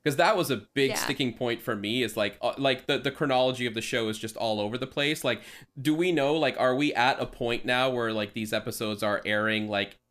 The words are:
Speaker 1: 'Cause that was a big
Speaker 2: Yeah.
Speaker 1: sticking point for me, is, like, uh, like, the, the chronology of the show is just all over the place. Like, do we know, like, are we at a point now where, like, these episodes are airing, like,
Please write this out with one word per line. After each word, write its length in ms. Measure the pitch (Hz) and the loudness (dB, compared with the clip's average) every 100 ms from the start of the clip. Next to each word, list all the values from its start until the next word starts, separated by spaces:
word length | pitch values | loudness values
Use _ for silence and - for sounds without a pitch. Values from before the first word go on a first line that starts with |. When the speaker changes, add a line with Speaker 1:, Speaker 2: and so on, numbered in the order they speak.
| 151 | -2
Speaker 1:
'Cause 100 | 131 | 4
that 220 | 175 208 | 4 4
was 120 | 143 | 2
a 80 | 120 - | -2 -2
big 180 | 143 135 | 0 2
Speaker 2:
Yeah. 40 | - | 2
Speaker 1:
sticking 360 | - 139 127 | -2 0 -2
point 280 | 113 123 117 | -2 -2 -2
for 140 | - 107 | -4 -4
me, 260 | 104 123 | -2 0
is, 140 | 113 - | 0 0
like, 220 | 104 - | -2 -2
uh, 120 | 123 - | -4 0
like, 280 | 139 127 - | 0 0 0
the, 120 | 139 | -2
the 140 | 143 | -2
chronology 540 | 139 147 127 131 123 120 | -2 2 4 2 0 -4
of 80 | |
the 80 | 110 | -4
show 260 | - 127 110 | -2 -2 -2
is 100 | 107 | -4
just 200 | 110 - | -8 -4
all 240 | 113 107 | -2 0
over 160 | 104 117 | -2 -4
the 100 | 131 | -6
place. 380 | - 143 156 135 | -2 -2 0 -2
Like, 160 | 110 - - - 143 | -2 -6 -20 -18 -4
do 120 | 135 | 0
we 200 | 156 180 | 2 2
know, 220 | 160 139 160 | 4 2 2
like, 220 | 139 - | 0 2
are 180 | 127 127 | 2 2
we 180 | 147 | 2
at 260 | - 123 - | 2 2 2
a 40 | 120 | -4
point 400 | - 120 117 110 | -4 -4 -2 0
now 240 | 123 131 | 2 2
where, 240 | 123 113 | 0 -2
like, 180 | 110 104 | -2 -4
these 200 | 117 107 | -4 -2
episodes 500 | 110 110 - 107 104 | -2 -4 -4 -4 -2
are 180 | 107 101 - | 0 0 0
airing, 420 | 104 110 110 107 | 0 2 0 0
like, 300 | 101 101 - _ | -2 -2 -6 _